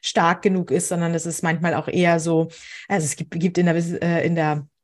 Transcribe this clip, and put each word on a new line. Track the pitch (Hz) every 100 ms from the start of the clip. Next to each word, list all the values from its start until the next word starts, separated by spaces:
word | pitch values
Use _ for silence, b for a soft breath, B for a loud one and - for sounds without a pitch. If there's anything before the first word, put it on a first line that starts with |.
stark | - - 170 175
genug | 202 190 175
ist, | 156 -
sondern | 170 170
es | 170 170
ist | 156
manchmal | 170 165 170
auch | 151 -
eher | - 175 170
so, | 160 160 165 B B B B
also | 196 151
es | -
gibt, | 165 170
gibt | 180 180
in | 175
der | 165
Wis-, | 170
äh, | 175 170 170 165
in | 165
der | 156 147 143 _